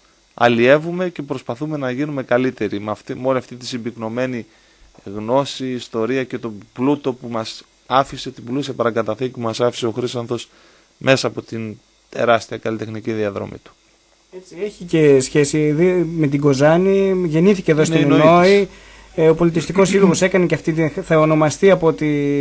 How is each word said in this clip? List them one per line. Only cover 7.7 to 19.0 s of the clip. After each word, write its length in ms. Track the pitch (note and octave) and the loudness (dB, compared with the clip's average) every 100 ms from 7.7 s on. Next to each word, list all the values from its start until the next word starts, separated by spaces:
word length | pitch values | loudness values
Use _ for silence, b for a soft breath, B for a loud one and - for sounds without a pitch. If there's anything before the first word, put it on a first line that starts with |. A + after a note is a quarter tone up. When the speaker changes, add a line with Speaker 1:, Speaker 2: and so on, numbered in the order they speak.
| _ - | _ -2
Speaker 1:
άφησε, 440 | B2+ C3+ C3 C3 | -2 -2 -6 -12
την 140 | B2 | -12
πλούσια 280 | A#2 C3+ C3+ | -8 -8 -6
παρακαταθήκη 580 | A#2+ A#2 A2+ A2 G#2+ B2+ | -2 -2 -2 -4 -4 -6
που 100 | B2 | -6
μας 200 | A#2 A2 | -6 -2
άφησε 260 | A#2+ A#2 A#2 | -2 -2 -6
ο 40 | |
Χρήσανθος 580 | A2 A#2+ A#2+ A#2 A#2 - b b b b b | -4 -6 -6 -6 -8 -10 b b b b b
μέσα 300 | B2+ C3 A#2 | 0 0 0
από 160 | A2+ | -6
την 340 | - A2+ A2 A2+ _ _ _ | -12 -10 -10 -14 _ _ _
τεράστια 480 | C3 A#2 A2+ - A2+ | -4 2 2 0 -10
καλλιτεχνική 560 | A2 A2 A2 A2 A2+ | -6 -6 -8 -10 -6
διαδρομή 460 | A2 G#2 G2 G2+ - | -4 -4 -4 -10 -14
του. 100 | - _ _ _ _ _ _ F#3 | -20 _ _ _ _ _ _ -20
Speaker 2:
Έτσι, 200 | - - | -18 -12
έχει 200 | G#3 - | -10 -10
και 360 | F3 D#3+ D3+ C3+ | -4 2 6 4
σχέση 520 | C3 D3+ C#3 D3+ D3+ | 4 0 0 0 0
δι-, 340 | D3 F3+ F3+ D#3+ E3 | 2 2 2 -2 -2
με 100 | D3 | -2
την 140 | C#3+ | 2
Κοζάνη, 840 | C#3+ C3 D3 E3+ F#3+ G3 G3 F#3 F3 | 2 4 4 4 2 2 2 0 0
γεννήθηκε 440 | D#3 F#3 F#3 F3 | 2 4 2 2
εδώ 120 | D3+ | 2
Speaker 1:
Είναι 120 | D#3 D#3+ | 4 4
Speaker 2:
στην 100 | C#3+ | 4
Speaker 1:
η 40 | |
νοή 100 | C#3+ | 6
Speaker 2:
Ινόη. 460 | D#3 F3 F#3 G3+ F#3+ | 6 6 6 4 2
Speaker 1:
της. 20 | B B B | B B B